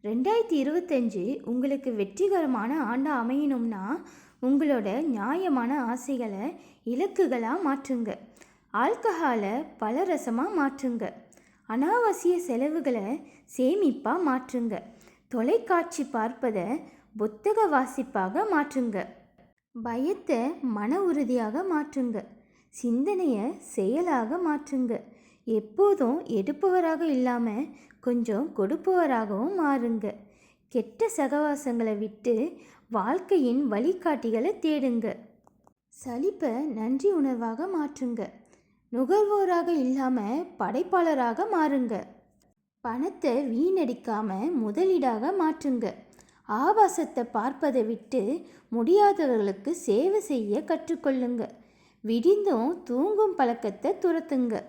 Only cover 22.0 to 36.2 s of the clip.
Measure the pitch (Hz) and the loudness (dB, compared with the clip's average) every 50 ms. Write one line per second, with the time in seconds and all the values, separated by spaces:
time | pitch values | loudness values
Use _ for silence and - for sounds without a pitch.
22 | 254 240 214 196 - - - - _ _ _ _ _ _ _ - - 240 233 247 | -4 -2 -4 -6 -8 -10 -20 -20 _ _ _ _ _ _ _ -6 -2 0 0 2
23 | 277 381 415 370 370 302 247 185 208 262 208 - - - - - 190 190 247 311 | 2 2 0 2 2 2 0 0 -2 -4 -6 -8 -14 -8 -4 -2 0 2 2 0
24 | 359 349 302 247 226 220 294 359 359 320 302 285 294 - 277 262 254 233 233 - | 0 0 0 0 0 -2 -2 -2 0 0 -2 -2 -4 -4 -2 -2 -2 -2 -2 -6
25 | - - - - _ _ _ _ _ 240 220 214 214 - - - 392 415 392 - | -8 -12 -20 -20 _ _ _ _ _ -2 -2 -2 -2 -4 2 4 4 4 6 4
26 | 277 226 262 330 - - 233 208 196 240 285 294 392 381 359 370 339 330 320 294 | 2 2 2 0 -2 -2 -2 -2 0 -2 -2 0 2 4 4 4 4 2 0 0
27 | 339 320 277 254 254 247 247 240 233 226 208 233 302 - - - - - - _ | 0 0 2 2 2 0 0 0 -2 -2 -2 -4 -6 -6 -10 -20 -20 -20 -20 _
28 | - 254 240 240 226 226 208 202 285 320 - - 190 196 285 311 - 381 381 359 | -2 0 0 0 0 0 0 -2 -2 -4 -2 -2 0 0 0 -2 0 2 4 4
29 | 339 294 254 226 220 202 208 196 233 339 403 370 320 285 277 262 233 240 226 220 | 4 4 2 0 0 -2 -2 -2 -2 -2 0 0 2 2 2 2 0 0 -2 -2
30 | 196 208 - - - - _ _ _ _ _ _ _ _ - 247 214 214 - - | -2 -6 -8 -8 -18 -20 _ _ _ _ _ _ _ _ -2 -2 -2 -2 -2 -2
31 | 453 427 - - 277 262 294 294 302 302 285 277 285 262 233 233 226 220 214 202 | -2 0 2 0 0 2 2 2 2 2 0 0 -2 -2 0 0 0 0 0 -2
32 | 220 208 - - - 240 233 214 262 339 - - - - - - _ _ 226 214 | -4 -6 -8 -4 0 0 2 2 2 -2 -4 -10 -20 -20 -20 -20 _ _ -2 0
33 | 190 226 294 370 370 - 403 349 269 247 240 262 294 240 208 202 247 339 381 359 | 0 2 0 -2 0 2 2 4 4 4 2 2 2 2 0 2 2 0 0 0
34 | - 339 294 233 - 233 220 220 247 359 392 - - 320 302 294 254 262 240 233 | 0 0 0 0 0 0 0 2 0 0 -2 0 0 0 0 2 2 0 0 0
35 | 214 220 - - - - _ _ _ - _ _ _ _ _ _ _ _ _ - | -2 -2 -6 -6 -12 -20 _ _ _ -20 _ _ _ _ _ _ _ _ _ -14
36 | - 262 240 240 | -12 -8 -6 -2